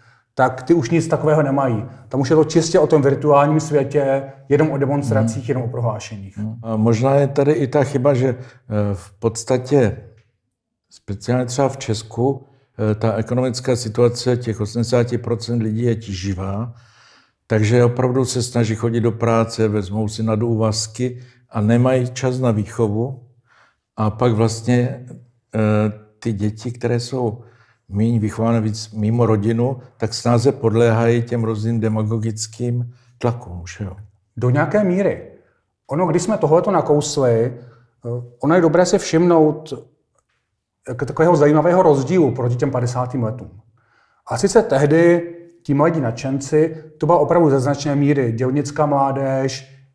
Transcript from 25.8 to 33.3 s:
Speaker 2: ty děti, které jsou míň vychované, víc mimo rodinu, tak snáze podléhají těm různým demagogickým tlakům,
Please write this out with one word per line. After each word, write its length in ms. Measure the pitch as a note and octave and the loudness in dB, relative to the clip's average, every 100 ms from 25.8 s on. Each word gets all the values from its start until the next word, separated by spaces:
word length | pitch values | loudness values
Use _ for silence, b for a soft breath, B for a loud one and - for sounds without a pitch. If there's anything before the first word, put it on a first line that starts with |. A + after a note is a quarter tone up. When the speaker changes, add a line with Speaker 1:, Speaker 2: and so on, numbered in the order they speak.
| G#2+ G#2+ - _ | 0 -4 -16 _
Speaker 2:
ty 140 | A#2+ | -6
děti, 400 | G2+ G#2+ G#2+ B2 | -4 -4 -4 -10
které 280 | A#2 A#2+ A#2+ | -6 -2 -2
jsou 420 | B2 C3 A#2 A#2 b b b b - | -4 -4 -4 -6 b b b b -8
míň 280 | G2 A2+ A#2 | -2 0 0
vychované, 420 | G#2 G#2+ A2+ A#2 | -2 -2 0 0
víc 320 | A2 G#2+ - | -2 -6 -10
mimo 340 | G#2+ G#2+ A#2+ A2+ | -4 -2 2 2
rodinu, 500 | G#2+ A2 A2+ B2 B2+ B _ | 2 0 0 -2 -4 B _
tak 180 | A2 | -8
snáze 380 | - A#2+ A#2+ C3+ | -4 0 2 2
podléhají 680 | C3 A2+ A2+ A#2 A2+ A#2 A#2+ | 2 0 2 2 4 2 0
těm 220 | A#2+ A#2+ | -2 -4
různým 360 | A2+ G#2+ A2+ A#2 | -2 -4 -4 -2
demagogickým 1120 | A2 A2 G#2+ A2+ A2+ G#2+ - - B2 A#2+ A#2+ b b _ | -2 -2 -2 -2 -4 -6 -10 -6 -4 -4 -6 b b _
tlakům, 440 | A#2+ | -2